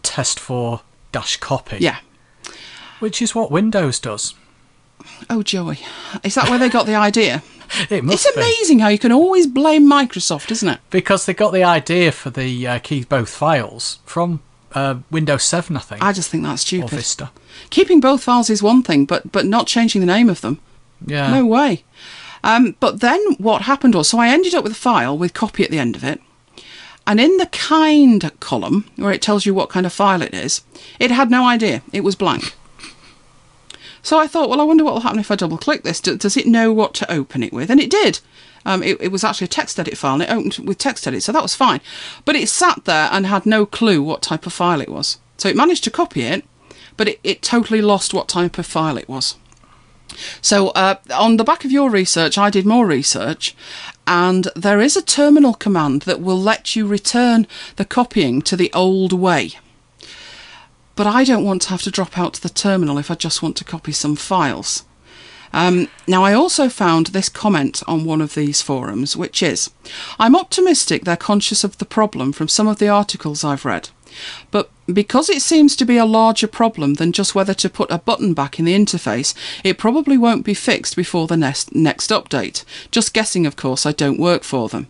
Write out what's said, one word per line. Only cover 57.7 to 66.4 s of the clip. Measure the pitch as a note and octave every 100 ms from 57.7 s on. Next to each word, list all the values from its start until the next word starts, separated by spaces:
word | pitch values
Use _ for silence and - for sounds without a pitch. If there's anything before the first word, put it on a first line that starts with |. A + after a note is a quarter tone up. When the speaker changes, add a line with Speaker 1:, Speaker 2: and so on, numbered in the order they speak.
| -
Speaker 2:
the | G3
copying | - B3 A3 C#3 B2+
to | - F#3
the | -
old | E3 F#3 F#3+ F#3
way. | F3+ F#3 D#3 F2 - _ _ _ _ - - - - - - - _ _ -
But | G#3
I | A#3+
don't | C4+ A3+ G3
want | F#3
to | -
have | F#3
to | G3
drop | F#3+ F#3 F#3
out | E3+
to | -
the | E3+
terminal | - G3+ F#3+ D#3 C#3+
if | C#3+
I | E3+
just | E3 -
want | D#3+ -
to |
copy | - E3 -
some | D3 D3 D3+
files. | - F#3+ C#3+ F#2 - - - _ _ - - - -
Um, | - F3+ F3+ F3 - -
now, | F#3
I | G3
also | G#3+